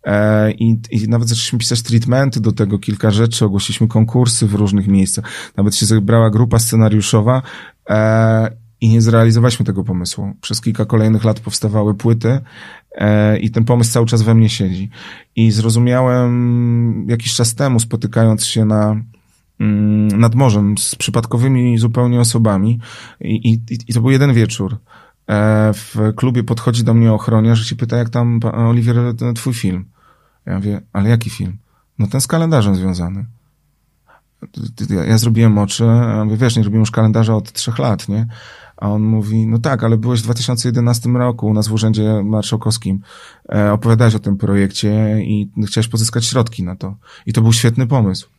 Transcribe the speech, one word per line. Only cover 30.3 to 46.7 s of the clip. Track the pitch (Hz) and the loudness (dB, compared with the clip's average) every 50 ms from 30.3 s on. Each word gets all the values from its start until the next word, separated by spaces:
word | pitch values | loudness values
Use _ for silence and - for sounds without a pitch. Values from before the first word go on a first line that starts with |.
| _ _ _ | _ _ _
Ja | - 92 | -6 -6
mówię: | 95 98 104 101 - - _ | -4 -4 -4 -4 -6 -8 _
„Ale | _ 101 98 110 | _ -2 2 2
jaki | 120 117 117 - | 2 0 0 -6
film?” | - - 95 92 95 107 _ _ _ _ _ _ _ - | -8 -8 -8 -8 -10 -12 _ _ _ _ _ _ _ -4
„No | 104 | -4
ten | 101 - 131 | -2 -2 -4
z | 131 | -2
kalendarzem | - - 165 165 165 160 131 104 104 98 | -2 -2 -2 0 2 2 2 2 2 0
związany”. | 92 92 95 90 90 85 87 95 98 110 117 - _ _ _ _ _ _ _ _ _ _ _ _ _ _ _ _ _ _ _ _ _ - - | 0 -2 -4 -4 -4 -6 -8 -8 -8 -10 -12 -14 _ _ _ _ _ _ _ _ _ _ _ _ _ _ _ _ _ _ _ _ _ -20 -18
Ty, | _ - 110 - - - 101 | _ -14 -14 -14 -10 -10 -8
ty, | - 104 | -6 -4
ja, | 90 78 | -4 0
ja | - 110 110 | 0 0 2
zrobiłem | 110 120 113 110 117 113 107 104 | 2 0 2 4 4 4 4 2
oczy, | 101 101 - - 117 | 0 -2 -2 0 2
ja | 113 113 120 120 113 104 107 107 | 2 4 2 2 0 -2 -2 -2
mówię: | 107 107 | -2 -2
„Wiesz, | 110 131 120 117 | 0 0 0 0
nie | 113 | 0
robimy | 107 101 104 110 | 0 0 2 0
już | 110 110 | 0 0
kalendarza | - 113 110 110 104 110 113 110 113 | 2 2 2 2 2 2 2 2 0
od | 107 - - | -2 -2 -6
trzech | _ - - - 113 - | _ -8 -8 -6 -4 -2
lat, | 135 123 101 - - - | -2 -2 -2 -2 -4 -4
nie?” | 98 107 113 117 113 - - - - - - - _ | -2 -2 -2 -4 -6 -14 -20 -20 -20 -20 -20 -20 _
A | - 104 104 | -8 -4 -2
on | 104 107 | -2 0
mówi: | 107 110 110 110 104 101 110 113 110 | 0 0 0 0 0 0 0 0 0
„No | 110 113 117 | 0 0 -2
tak, | 117 156 135 113 117 | 0 -2 -2 -2 0
ale | 113 113 | 0 0
byłeś | 113 113 120 123 117 | 0 0 0 -2 -2
w | 107 | -2
dwa | 113 120 | -2 -4
tysiące | 117 120 - 127 117 - 123 | -4 -2 -4 -4 -2 -2 -2
jedenastym | 117 120 117 120 120 117 - 127 123 | 0 0 0 0 0 0 -2 -2 0
roku | 123 123 123 117 120 - | 0 0 -2 -2 -2 -2
u | 107 107 | 0 0
nas | 107 104 104 | 0 0 -2
w | |
Urzędzie | 110 107 107 110 107 107 107 107 110 107 98 | -2 0 0 0 0 0 0 0 0 0 0
Marszałkowskim, | 104 110 107 104 - 113 110 - 110 110 - - 95 95 98 - - - - - - - _ _ - | -2 -2 -2 -2 -2 -4 -4 -2 -2 -4 -2 -4 -4 -6 -6 -8 -14 -20 -20 -20 -20 -20 _ _ -4
e, | - 104 104 104 | -2 0 2 2
opowiadałeś | 104 104 110 117 113 110 123 113 107 | 0 0 2 2 2 4 4 2 2
o | 104 | 0
tym | - 104 101 | -2 -2 -2
projekcie | 98 - 101 98 101 98 98 101 - - 104 104 107 110 107 107 110 | -2 0 0 2 2 0 0 -2 -4 -2 0 0 0 0 0 0 -2
i | 95 - 107 104 101 101 _ - 107 | -2 -2 -2 -2 -4 -4 _ -6 -6
chciałeś | 101 - 113 110 117 | -2 -2 -2 -2 -2
pozyskać | - 110 110 - - 120 113 | -2 -2 -2 -2 -2 -4 -4
środki | - - 127 117 117 - - | -2 0 -2 -2 -2 -4 -8
na | 92 90 | -8 -8